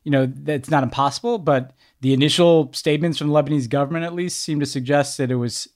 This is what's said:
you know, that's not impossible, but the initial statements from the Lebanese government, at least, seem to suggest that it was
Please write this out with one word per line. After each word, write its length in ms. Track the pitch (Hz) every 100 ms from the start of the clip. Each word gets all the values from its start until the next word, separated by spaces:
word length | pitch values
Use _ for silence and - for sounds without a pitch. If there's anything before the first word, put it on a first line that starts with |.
you 80 | 156
know, 160 | 139 131
that's 420 | 135 143 147 -
not 140 | 151
impossible, 560 | 127 - 139 - 233 233
but 340 | 156 131 127 _ _ _
the 120 | 131
initial 600 | 131 147 160 170 165 135
statements 460 | - 160 151 170 143
from 100 | 147
the 60 |
Lebanese 340 | 147 143 151 120
government, 360 | 139 143 165
at 80 | 170
least, 280 | 175 180 -
seem 180 | - 147
to 80 | 139
suggest 520 | 139 127 143 139 -
that 120 | 127
it 60 | 127
was 320 | 120 - -